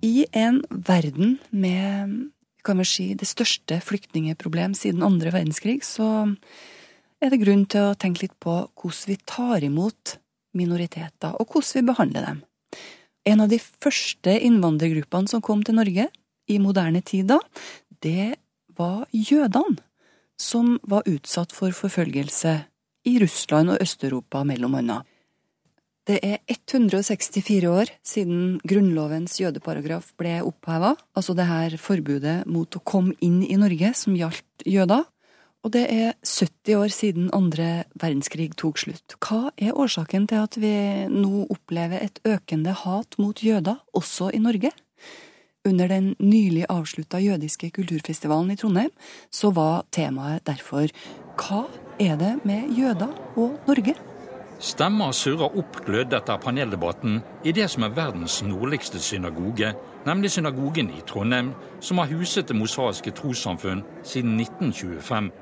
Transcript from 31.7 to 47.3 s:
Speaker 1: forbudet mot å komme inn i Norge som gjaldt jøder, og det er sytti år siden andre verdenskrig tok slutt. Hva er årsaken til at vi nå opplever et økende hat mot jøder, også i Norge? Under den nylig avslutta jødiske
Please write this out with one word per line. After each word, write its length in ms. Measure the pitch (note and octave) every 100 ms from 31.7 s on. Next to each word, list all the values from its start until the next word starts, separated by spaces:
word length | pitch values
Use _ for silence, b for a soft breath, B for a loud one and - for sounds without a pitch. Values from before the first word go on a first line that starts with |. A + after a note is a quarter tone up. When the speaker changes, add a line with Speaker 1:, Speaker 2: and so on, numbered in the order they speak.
| D#3+
Speaker 1:
forbudet 680 | - G3 D3 C#3+ D3 E3+ -
mot 220 | E3+ E3 F#3
å 60 |
komme 300 | - F#3+ F#3 -
inn 180 | F3 F3
i 120 | F#3+ F#3+
Norge 380 | G3+ E3 F#3 B3+
som 220 | - F#3
gjaldt 480 | E3 E3+ _ _ -
jøder, 400 | G3 F3+ A3 E4 b b b b b
og 80 | A3+
det 140 | A#3+ B3
er 260 | A3+ A3+ -
sytti 540 | - - F3+ _ - G#3
år 160 | G#3
siden 380 | G3 G#3+ E3+ F3+
andre 540 | G3+ F3+ D#3 E3 E3+ - -
verdenskrig 540 | E3+ C#3 C#3 D#3 D#3+ D#3+
tok 240 | E3 D3+
slutt. 340 | - E3+ _ -
Hva 300 | - G#3+ C4 -
er 160 | G#3
årsaken 560 | B3+ C4+ - D#3+ G3 G#3
til 160 | A3
at 140 | G#3+ -
vi 140 | G#3+ G#3 G3+ G3 G3
nå 380 | G3 G3 G3+ G3
opplever 560 | G3 - E3+ E3+ F#3
et 160 | G#3 - A3
økende 480 | G3+ - D#3+ D#3+
hat 420 | F#3+ F#3 F#3+ A#3 -
mot 220 | G3+ G#3
jøder, 400 | A3 G#3+ E3 B3 _
også 400 | - - - F#3
i 80 | A3
Norge? 300 | A3+ A3 B3 - _ B B B B B B B
Under 240 | G3+ F#3 F3+
den 280 | F#3+ F#3+ -
nylig 460 | G3+ A3 G3+ E3 E3+
avslutta 540 | F3+ D#3+ - D#3 F3+
jødiske 460 | G3